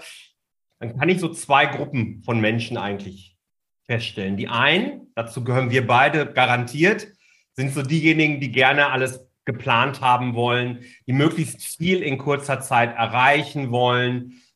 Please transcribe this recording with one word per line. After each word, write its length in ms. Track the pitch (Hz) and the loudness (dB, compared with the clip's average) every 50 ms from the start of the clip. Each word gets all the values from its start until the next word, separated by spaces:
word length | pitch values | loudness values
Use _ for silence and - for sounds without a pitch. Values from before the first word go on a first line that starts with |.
| - - - - - _ _ _ _ _ _ _ _ _ _ - | -12 -20 -20 -20 -20 _ _ _ _ _ _ _ _ _ _ -12
dann 180 | 117 113 - | -10 -8 -4
kann 120 | 127 147 170 | 0 2 2
ich 100 | 185 180 | 2 2
so 100 | 175 160 | 0 -4
zwei 360 | - - - - 139 139 147 | -6 -6 -2 2 4 4 4
Gruppen 560 | 147 - - - - - 123 110 - - - - | 4 0 -4 -6 -4 -2 -2 -2 -2 -4 -10 -6
von 160 | - 113 113 | -2 0 2
Menschen 360 | 107 107 113 117 113 - 120 | 2 2 0 0 -2 -4 -6
eigentlich 600 | 101 95 101 101 98 98 98 95 - - - _ _ _ _ _ _ _ _ _ _ _ | -6 -4 -6 -6 -8 -8 -12 -16 -16 -20 -20 _ _ _ _ _ _ _ _ _ _ _
feststellen. 540 | - 120 113 113 - - 107 95 95 98 | -6 -6 -4 -6 -6 -8 -6 -4 -4 -4
Die 120 | 98 120 - | -4 -4 -4
einen, 640 | 120 117 131 147 160 196 247 294 - - - _ - | 0 2 4 4 4 2 0 -2 -6 -10 -16 _ -8
dazu 260 | 117 117 - - 131 120 | -8 -8 -8 -6 -8 -4
gehören 280 | 123 123 131 127 123 | -2 0 0 0 2
wir 160 | 127 131 120 | 0 0 2
beide 460 | 113 123 123 139 151 147 151 143 143 - | 4 4 6 6 4 4 0 -2 -2 0
garantiert, 760 | 127 127 120 123 123 120 117 - 147 165 196 220 214 - - - _ _ _ _ _ _ _ - | 0 2 2 2 0 -2 -4 -2 2 2 2 2 0 -4 -14 -20 _ _ _ _ _ _ _ -8
sind 200 | - 135 135 139 | -6 -4 -4 -4
so 80 | 151 131 | -4 -4
diejenigen, 580 | 127 160 160 147 160 160 156 156 151 147 135 | -2 -2 2 2 2 4 4 2 0 0 -2
die 120 | 139 123 107 | -4 -4 2
gerne 380 | 131 131 131 143 143 143 135 | 2 4 4 4 4 2 2
alles 360 | 131 131 131 127 135 - - _ _ _ - | 2 0 -2 -2 -4 -8 -18 _ _ _ -8
geplant 580 | - 120 120 - 131 120 117 127 143 120 - 135 | -8 -8 -4 0 2 2 2 2 2 0 -2 2
haben 320 | 123 123 123 127 123 117 | 2 2 2 2 -2 -2
wollen, 500 | 120 120 120 120 123 123 123 123 120 - - - - _ | -2 0 0 0 0 -2 -4 -6 -10 -14 -20 -20 -14 _
die 80 | 127 127 | -2 0
möglichst 640 | 139 - - - - 143 117 - - - - - - | 2 2 2 2 0 -4 -6 -6 -12 -14 -14 -8 -4
viel 240 | 165 180 185 180 - | -2 0 0 0 0
in 160 | 147 135 131 | -2 -4 -4
kurzer 420 | - 147 143 139 - - 135 127 | -2 -2 -2 -2 -2 -4 -4 -4
Zeit 340 | - - 131 120 120 117 - | -4 0 2 2 2 2 0
erreichen 760 | 113 117 104 - 127 127 139 147 151 147 - - 147 135 120 | -2 -4 -2 0 2 4 4 4 2 0 -4 -6 -6 -6 -2
wollen, 720 | 120 123 123 123 123 123 123 123 123 123 123 - - - _ _ _ | -2 0 2 2 2 2 0 0 -2 -4 -6 -10 -16 -20 _ _ _